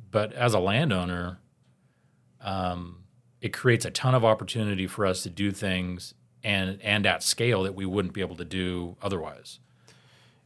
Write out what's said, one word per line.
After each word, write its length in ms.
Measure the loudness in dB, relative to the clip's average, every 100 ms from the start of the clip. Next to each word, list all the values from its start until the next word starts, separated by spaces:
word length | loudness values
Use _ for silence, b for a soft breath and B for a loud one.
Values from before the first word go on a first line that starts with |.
| -2
but 220 | 0 0
as 200 | 2 2 4
a 40 |
landowner, 760 | 4 2 2 0 0 -2 -4 -8 _ _ _ _ _ _ _ _ _ _
um, 640 | -6 -2 -2 -4 -8 -16 -20 _ _ _
it 120 | -8
creates 320 | 0 4 4 2
a 60 |
ton 240 | -2 2 4
of 100 | 6
opportunity 600 | 4 0 -4 -2 -2 -4
for 180 | 0 0
us 160 | 0
to 60 | -4
do 220 | -2 -2
things 640 | -2 -2 -2 -2 -6 -12 -20 _ _
and, 380 | 0 0 0 -2
and 240 | 0 2 4
at 160 | 2
scale 400 | 0 0 2 2
that 120 | 0 -2
we 100 | -2
wouldn't 280 | 0 -2
be 80 | -2
able 140 | -6 -6
to 80 | -6
do 520 | -2 -2 -2 -6 -6
otherwise. 580 | -4 -4 -6 -12 -18 -20 _ b b b b b b b